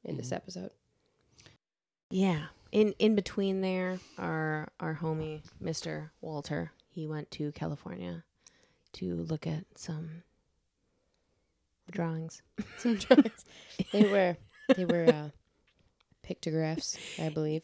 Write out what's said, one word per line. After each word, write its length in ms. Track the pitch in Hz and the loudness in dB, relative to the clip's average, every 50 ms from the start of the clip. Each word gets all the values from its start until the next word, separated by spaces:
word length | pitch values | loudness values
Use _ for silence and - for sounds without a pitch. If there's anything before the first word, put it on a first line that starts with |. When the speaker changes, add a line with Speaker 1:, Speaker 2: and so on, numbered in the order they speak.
| _ | _
Speaker 1:
in 160 | - 165 131 | -8 -8 -8
this 80 | 120 | -6
Speaker 2:
Mm-hmm. 80 | 123 - | -6 -6
Speaker 1:
episode. 360 | - - - 180 180 185 - - _ _ _ _ _ _ _ _ _ _ _ _ _ - - - _ _ _ _ _ _ _ _ _ _ _ | -8 -8 -10 -12 -12 -12 -12 -14 _ _ _ _ _ _ _ _ _ _ _ _ _ -20 -20 -20 _ _ _ _ _ _ _ _ _ _ _
Speaker 3:
Yeah. 360 | - 185 190 196 175 151 151 - - _ _ - - | 0 2 2 2 2 0 -2 -8 -12 _ _ -2 2
In, 200 | 208 214 214 - - | 4 4 4 4 4
in 160 | - 214 220 | 4 4 4
between 480 | 208 185 - - - 196 196 190 190 190 | 4 0 -2 -4 -2 -2 0 0 0 0
there, 380 | 190 185 185 185 180 185 185 - - - - | 0 0 0 0 -2 -4 -6 -10 -14 -12 -8
our, 500 | - 170 165 160 156 156 156 156 151 - _ _ | -6 -4 -2 -2 -2 -2 -2 -4 -4 -8 _ _
our 180 | 170 160 160 151 | -6 -6 -4 -4
homie, 400 | 165 160 156 156 156 156 156 156 151 - - - | -4 -4 -2 -2 -4 -6 -8 -12 -14 -18 -18 -10
Mister 520 | - - 160 - - 165 156 151 151 156 _ _ | -6 -6 -6 -4 -6 -6 -6 -8 -8 -12 _ _
Walter, 520 | - - 156 147 147 - 151 156 165 160 - _ _ _ | -12 -8 -8 -8 -6 -4 -4 -4 -4 -6 -10 _ _ _
he 160 | _ - 156 | _ -10 -8
went 240 | 151 156 151 147 - | -6 -6 -8 -8 -10
to 220 | - - 151 147 147 | -8 -6 -6 -6 -4
California 720 | - 165 165 147 143 - - - 180 180 175 175 165 165 _ _ _ _ - _ _ _ _ _ _ _ _ _ | -4 -6 -6 -6 -6 -10 -12 -12 -10 -10 -10 -10 -12 -14 _ _ _ _ -20 _ _ _ _ _ _ _ _ _
to 200 | - - 185 170 | -10 -6 -6 -4
look 320 | 170 170 165 160 156 - | -4 -4 -4 -4 -4 -4
at 180 | 165 160 151 190 _ _ | -4 -4 -6 -6 _ _
some 460 | - - - 165 156 156 160 156 170 175 _ _ _ _ _ _ _ _ _ _ _ _ _ _ _ _ _ _ _ _ _ _ _ _ _ _ _ _ _ _ _ _ - | -16 -12 -10 -8 -8 -8 -10 -12 -14 -18 _ _ _ _ _ _ _ _ _ _ _ _ _ _ _ _ _ _ _ _ _ _ _ _ _ _ _ _ _ _ _ _ -10
drawings. 520 | 175 - 175 165 160 160 160 160 - - _ _ _ - | -4 -2 -2 -2 -2 -4 -6 -8 -10 -16 _ _ _ -10
<laughs> 180 | 208 - - - | -10 -10 -10 -4
Speaker 1:
Some 180 | - 240 233 | 0 0 0
drawings. 480 | 196 - - 262 294 - 226 - - - - - - - - - - 185 - - | 0 6 8 8 8 8 6 4 -8 -20 -20 -20 -20 -20 -20 -8 -8 -8 -2 6
They 120 | 202 214 | 6 6
were, 320 | 202 202 202 190 180 175 - - - _ - - - - | 8 8 6 4 4 4 0 -6 -20 _ -20 4 4 4
they 80 | - 185 | 4 4
were, 200 | 170 165 170 170 160 | 0 2 4 6 6
uh, 200 | 160 151 151 151 - - _ _ _ _ _ _ _ _ _ _ _ _ _ _ _ _ _ | 6 6 2 -10 -12 -16 _ _ _ _ _ _ _ _ _ _ _ _ _ _ _ _ _
pictographs, 760 | - 180 _ - 170 156 160 160 156 160 165 - - - - - - - - | -10 -10 _ -4 -2 0 0 0 0 0 -2 -4 -6 -6 -6 -8 -12 -8 -4
I 100 | 165 160 | -4 -2
believe. 320 | 151 156 156 151 156 160 | -2 0 -2 0 -2 -4